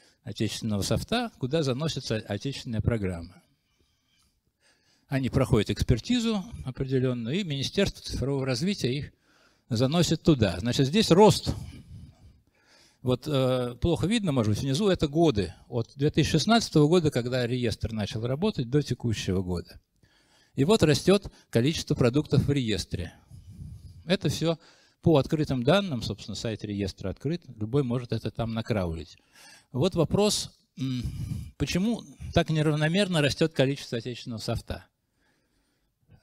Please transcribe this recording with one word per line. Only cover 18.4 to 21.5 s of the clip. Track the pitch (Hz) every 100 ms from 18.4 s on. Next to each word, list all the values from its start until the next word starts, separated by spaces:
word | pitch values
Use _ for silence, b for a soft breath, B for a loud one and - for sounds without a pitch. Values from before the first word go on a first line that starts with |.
| 214 - 120
до | 147
текущего | - 123 120 104 - 92
года. | 90 87 - - _ _ b b b b b -
И |
вот | 143 220
растет | 156 143 - 202 - b b